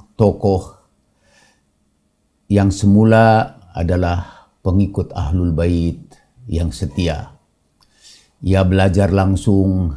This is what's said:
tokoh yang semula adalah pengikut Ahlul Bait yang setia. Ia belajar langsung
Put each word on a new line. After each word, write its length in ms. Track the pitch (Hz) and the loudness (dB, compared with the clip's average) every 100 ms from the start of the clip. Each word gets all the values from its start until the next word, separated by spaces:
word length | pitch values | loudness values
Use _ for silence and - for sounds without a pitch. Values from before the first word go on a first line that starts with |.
| _ - | _ 0
tokoh 640 | 104 - 101 92 - - _ _ _ _ _ _ _ _ _ _ _ _ _ _ _ _ _ | 0 2 -2 -2 -4 -18 _ _ _ _ _ _ _ _ _ _ _ _ _ _ _ _ _
yang 240 | 101 98 | 2 2
semula 880 | 95 104 101 110 110 113 110 - - - - | 2 2 4 4 4 4 4 0 -8 -16 -6
adalah 720 | 85 90 90 87 87 - _ _ | -2 -2 -2 -4 -8 -18 _ _
pengikut 480 | 95 92 98 - 85 | -2 0 0 -4 -8
Ahlul 400 | - 73 90 87 | -6 -4 -2 -2
Bait 480 | 78 85 85 85 - - _ _ _ 117 | -2 -2 0 -2 -6 -14 _ _ _ -8
yang 240 | 85 82 | -6 -4
setia. 640 | - - - 85 76 69 - _ _ _ _ _ _ - - _ _ | -6 -8 -4 -4 -6 -10 -20 _ _ _ _ _ _ -20 -20 _ _
Ia 220 | 92 95 | -2 2
belajar 480 | 92 95 95 90 98 | 2 2 2 0 0
langsung 800 | 98 95 95 - 98 95 92 87 | 0 0 -2 0 0 0 -2 -4